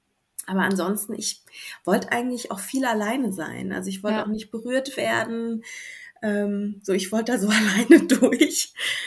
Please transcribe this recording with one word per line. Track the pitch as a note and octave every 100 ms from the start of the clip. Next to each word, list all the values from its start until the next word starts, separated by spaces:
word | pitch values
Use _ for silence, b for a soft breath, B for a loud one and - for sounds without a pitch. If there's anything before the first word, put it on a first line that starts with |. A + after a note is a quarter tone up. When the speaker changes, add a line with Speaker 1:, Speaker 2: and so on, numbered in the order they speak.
| _ _ _ - -
Speaker 1:
Aber | F#3+
ansonsten, | F3 F#3+ F3 G3+ -
ich | A3 - - B B B B -
wollte | G3+ -
eigentlich | A#3+ B3+ A#3+ -
auch | F#3+
viel | - C4 B3+
alleine | G#3+ G#3 C4+ A3+
sein. | F#3 D#3 - F#3+
Also | F#3+ F#3
ich | F#3+
wollte | G#3 G#3+
Speaker 2:
Ja. |
Speaker 1:
auch | G#3
nicht | G#3+ A3
berührt | A3+ B3 C4 C4+ -
werden. | A3+ A3+ A3+ A3+ A#3 A3+ B B B B B -
Ähm, | G#3+ G#3 G3+ G3+ G#3 G3+
so, | -
ich | F#3+ -
wollte | A3 A3+
da | A#3+
so | G3+
<laughs> |
alleine | G#3+ G#3 G3 A#3 E4+ -
durch. | C4 C4 A#3+ D4 - - B B B